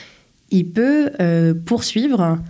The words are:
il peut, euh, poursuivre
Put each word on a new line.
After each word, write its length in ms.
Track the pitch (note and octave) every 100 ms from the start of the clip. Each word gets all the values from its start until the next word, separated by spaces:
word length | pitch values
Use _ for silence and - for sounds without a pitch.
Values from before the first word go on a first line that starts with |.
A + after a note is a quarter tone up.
| - - _ _ _
il 180 | F#3+ E3+
peut, 420 | F3 B3 D4 C#4+ -
euh, 340 | F3 E3 E3
poursuivre 840 | E3 E3 A#3 A#3+ G#3+ C#4 A#3+ E3+ E3 E3